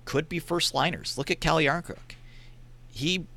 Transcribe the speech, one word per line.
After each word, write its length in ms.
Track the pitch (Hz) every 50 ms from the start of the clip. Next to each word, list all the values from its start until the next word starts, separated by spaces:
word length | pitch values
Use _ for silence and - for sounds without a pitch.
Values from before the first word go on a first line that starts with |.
| -
could 240 | - - 139 156 -
be 100 | 180 165
first 360 | - - 170 170 - - -
liners. 440 | 135 139 175 170 135 - - - -
Look 120 | 143 -
at 100 | 180 -
Calle 200 | - 156 160 160
Yarncrook. 540 | 156 139 151 175 - - - - - - - - - - - - - - - - - - - - - -
He 360 | - 107 135 165 185 185 165 - -